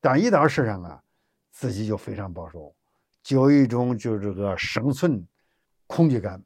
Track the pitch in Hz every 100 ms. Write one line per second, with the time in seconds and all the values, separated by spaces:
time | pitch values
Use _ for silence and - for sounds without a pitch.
0 | 139 131 233 196 151 156 120 98 87 71
1 | _ _ _ _ _ _ 131 101 107 104
2 | - 98 98 85 82 85 73 _ _ _
3 | _ _ - 135 135 143 131 120 123 117
4 | 120 107 101 95 101 92 - - 127 135
5 | 175 120 85 _ _ _ _ _ _ -
6 | 165 123 98 92